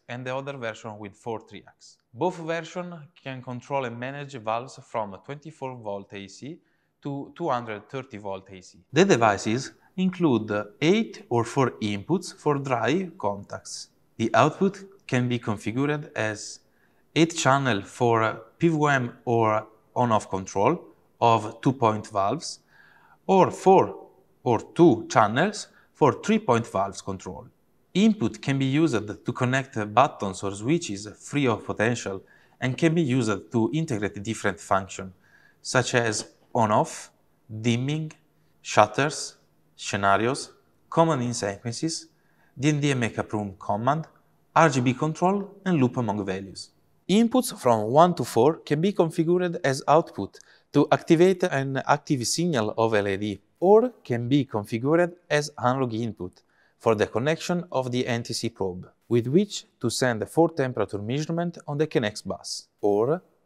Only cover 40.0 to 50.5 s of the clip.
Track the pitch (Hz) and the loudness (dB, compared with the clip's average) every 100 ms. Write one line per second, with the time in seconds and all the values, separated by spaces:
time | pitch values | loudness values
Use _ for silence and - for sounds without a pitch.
40 | 98 98 117 139 - _ _ _ - - | 2 2 2 -2 -8 _ _ _ -4 2
41 | 165 143 120 117 104 101 117 113 160 160 | 2 2 -2 -2 -4 -6 -8 -6 -6 -6
42 | - _ _ _ _ - 143 147 143 131 | -12 _ _ _ _ -4 0 2 0 0
43 | 110 - 104 107 101 92 - 104 123 151 | -2 -2 -4 -4 -6 -8 -6 -2 0 -2
44 | 156 _ _ _ _ 151 165 135 127 123 | -4 _ _ _ _ 4 4 4 0 0
45 | 156 156 180 202 196 - 190 170 123 131 | -2 0 0 0 -4 -8 -2 2 2 0
46 | 113 104 95 95 98 - - _ _ _ | -4 -2 -4 -6 -8 -14 -18 _ _ _
47 | - 196 233 262 - - 127 113 107 139 | 0 4 4 2 -2 -2 2 2 4 6
48 | 180 165 123 113 135 165 - 151 190 196 | 6 4 0 4 4 2 -2 0 2 2
49 | 165 165 160 180 180 170 143 135 - 151 | 2 2 0 2 0 -2 -2 0 4 4
50 | 165 - 98 - - | 2 -4 -10 -12 -20